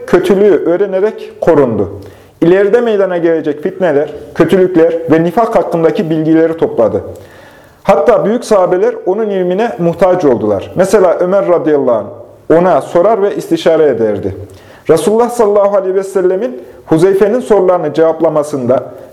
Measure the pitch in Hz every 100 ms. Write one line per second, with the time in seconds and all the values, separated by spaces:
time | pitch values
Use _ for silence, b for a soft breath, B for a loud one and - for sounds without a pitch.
0 | - 180 175 196 208 156 156 175 196 190
1 | 214 220 - - - 151 131 104 92 -
2 | B B B B 165 190 202 233 233 202
3 | 190 175 165 160 151 147 190 185 180 143
4 | 151 - - - 160 190 180 175 165 165
5 | - 160 170 165 226 190 170 170 165 151
6 | 160 160 156 160 160 165 135 - 107 101
7 | 92 - B B B B B B - 170
8 | 151 202 180 240 - 208 180 180 226 233
9 | - 196 214 196 180 185 226 - 170 160
10 | 185 180 147 113 104 95 - - 190 214
11 | 185 165 180 196 170 165 147 147 127 113
12 | 101 - - - - 160 185 147 - 175
13 | 190 226 202 - - 160 - 160 156 220
14 | 220 202 - - - B B B B 160
15 | 180 220 233 233 208 202 202 202 185 190
16 | 190 196 180 185 254 - B B - 160
17 | 185 190 208 247 240 202 185 180 151 156
18 | 160 160 165 156 147 139 123 131 - B
19 | B